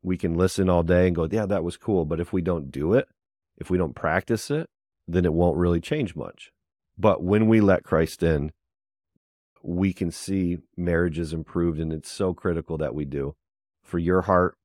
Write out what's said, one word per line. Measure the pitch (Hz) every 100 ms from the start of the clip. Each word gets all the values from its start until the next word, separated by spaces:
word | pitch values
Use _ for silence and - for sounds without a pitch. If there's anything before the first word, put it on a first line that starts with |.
We | 92 92
can | 90
listen | 85 92 - 92
all | 87
day | 82 90 90
and | 85
go, | 80
"Yeah, | 110 101
that | 98
was | 85 -
cool." | - 98
But | 78 82
if | 87
we | 95
don't | 87 85 69
do | 67 78
it, | 117 - _ _ _ _ _
if | -
we | 90
don't | 85
practice | - - 85 - 113 -
it, | 147 165 _ _ _ -
then | 87
it | 87
won't | 80 87 76
really | 87 87
change | - 156 110 -
much. | 50 - - _ _ _ _ -
But | 104 92
when | 90 104 110
we | 113
let | 101 92
Christ | - 80 82 -
in, | 82 76 71 _ _ _ _ _ _ _ _ _ _ _
we | - 87 98
can | 90 87
see | - - 98 90 87 _ -
marriages | 87 85 87 78 80
improved, | 80 76 90 85 78
and | 80
it's | 80 -
so | - 95
critical | 90 98 82 78 80
that | 76
we | 67
do | 71 69 69 - _ _ _ _
for | _ 90
your | 85 92
heart | 90 92 90 -